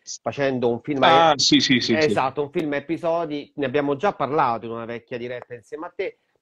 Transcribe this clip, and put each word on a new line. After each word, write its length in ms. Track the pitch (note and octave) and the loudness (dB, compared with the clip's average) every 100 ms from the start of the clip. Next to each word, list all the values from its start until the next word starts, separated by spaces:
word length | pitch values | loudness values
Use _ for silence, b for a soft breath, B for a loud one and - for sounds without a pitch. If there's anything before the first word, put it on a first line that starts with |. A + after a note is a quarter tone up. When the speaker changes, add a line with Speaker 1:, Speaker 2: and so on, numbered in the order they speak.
| - - | -18 -10
Speaker 1:
facendo 480 | - B2 C3+ C3 A#2+ | -8 -2 -2 0 0
un 100 | A#2 | -2
film 220 | - C#3+ | -4 2
Speaker 2:
Ah, 280 | E3 E3 E3 | 4 6 6
Speaker 1:
a-, 60 | C#3+ | 4
Speaker 2:
sì, 220 | - D3 | 4 4
sì, 220 | - B2+ | 4 2
sì, 160 | - A#2 | 2 2
sì. 60 | D#3 | 2
Speaker 1:
esatto, 380 | - C3 C#3 | 2 0 -2
un 60 | C#3+ | -4
film 220 | F3 D#3 | -4 -4
a 60 | C#3+ | -4
episodi, 760 | C#3+ D#3+ E3 E3 E3+ D3 - - | -4 -4 -2 -2 -2 -8 -10 -6
ne 100 | C3+ | -2
abbiamo 320 | C#3 C#3+ C#3 | 0 0 0
già 160 | G3+ | 0
parlato 540 | - C3+ D3+ C3 A#2 A2+ | -2 -2 0 2 0 -4
in 40 | |
una 140 | A#2 A2+ | -10 -8
vecchia 320 | A#2 - B2 | -10 -10 -10
diretta 360 | A#2+ B2 - | -8 -10 -12
insieme 340 | A#2+ - D3 F3 | -18 -16 -14 -14
a 60 | |
te, 260 | - F3+ - _ _ | -8 -8 -8 _ _